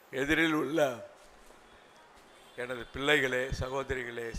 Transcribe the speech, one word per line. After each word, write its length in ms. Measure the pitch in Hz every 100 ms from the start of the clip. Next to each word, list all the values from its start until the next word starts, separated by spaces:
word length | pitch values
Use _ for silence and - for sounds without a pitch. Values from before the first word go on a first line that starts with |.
| -
எதிரில் 420 | 131 139 156 165
உள்ள 560 | 151 131 160 143 117 - - - - - - - - - - - - - - - -
எனது 280 | 123 123
பிள்ளைகளே, 640 | 113 135 143 151 131 127 131 -
சகோதரிகளே, 720 | 131 139 131 131 120 117 117